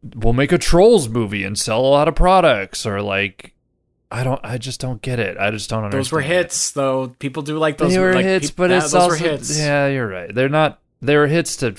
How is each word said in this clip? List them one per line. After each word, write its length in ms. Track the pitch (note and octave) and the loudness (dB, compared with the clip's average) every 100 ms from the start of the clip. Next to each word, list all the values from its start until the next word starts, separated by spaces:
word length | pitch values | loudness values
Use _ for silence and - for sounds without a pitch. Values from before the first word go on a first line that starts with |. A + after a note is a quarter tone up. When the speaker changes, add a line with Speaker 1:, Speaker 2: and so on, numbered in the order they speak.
| - A#2+ | -16 0
Speaker 1:
we'll 180 | A2+ | 2
make 180 | A#2+ C#3+ | 2 2
a 60 | F3+ | 2
Trolls 520 | - E3 G#3 A3+ B2 | 4 6 6 6 2
movie 340 | A#2 G#2+ G2+ | -2 -2 -4
and 140 | G2 G#2 | -4 -4
sell 240 | - A2+ | -2 0
a 60 | C3 | 4
lot 180 | C#3+ D3+ | 4 2
of 80 | - | 4
products, 720 | F3+ F#3+ E3+ A2 F#2+ - A2 | 4 6 4 2 -2 -8 -6
or, 160 | G2+ | -4
like, 520 | G2+ G2 G2+ - - _ _ _ _ _ _ | -4 -2 -4 -6 -20 _ _ _ _ _ _
I 120 | A2+ | -6
don't, 160 | B2+ B2+ | -4 -4
I 140 | A#2+ B2 | -6 -10
just 220 | B2 - | -10 -8
don't 220 | B2+ B2 | -8 -8
get 180 | - B2 | -6 -4
it. 180 | G2+ F2 | -4 -4
I 140 | G2 | -6
just 180 | A2 - | -6 -6
don't 140 | A2+ | -6
understand 160 | G#2+ C3+ C3 | -4 -4 -4
Speaker 2:
Those 60 | |
were 100 | D#3+ | -4
Speaker 1:
it. 40 | C#3 | -2
Speaker 2:
hits, 440 | F3+ F3 - - | -2 -2 -4 -6
though. 380 | - C3+ C3 C3 B2+ | -4 -2 -2 -6 -8
People 240 | C#3 C3 | -10 -8
do 140 | C#3+ D#3 | -8 -2
like 200 | D#3 D3+ | -2 0
those, 160 | D#3+ | 0
Speaker 1:
They 60 | F#3 | 2
were 140 | F#3 | 2
Speaker 2:
like, 120 | F#3 F#3 | 2 2
Speaker 1:
hits, 240 | F#3+ D3 | 0 -2
Speaker 2:
peop-, 40 | - | -2
Speaker 1:
but 120 | F3+ | 2
Speaker 2:
that, 140 | F3+ | 2
Speaker 1:
it's 80 | D3+ | 2
Speaker 2:
those 160 | F3+ F3+ | 2 2
were 60 | |
Speaker 1:
also, 100 | D#3 | 2
Speaker 2:
hits. 340 | E3 C#3+ B2 D3+ | -2 -4 -4 -2
Speaker 1:
yeah, 280 | D3 C#3+ C#3 | 0 0 0
you're 200 | C3+ A2+ | -2 -4
right. 260 | F#2 F2 | -8 -6
They're 160 | G#2+ C3+ | -2 0
not, 300 | D3+ D#3 - _ _ | 2 0 -2 _ _
they 160 | A#2+ D3 | 2 4
were 100 | D3 | 4
hits 300 | E3 - - | 2 -2 -4
to 180 | B2 | -6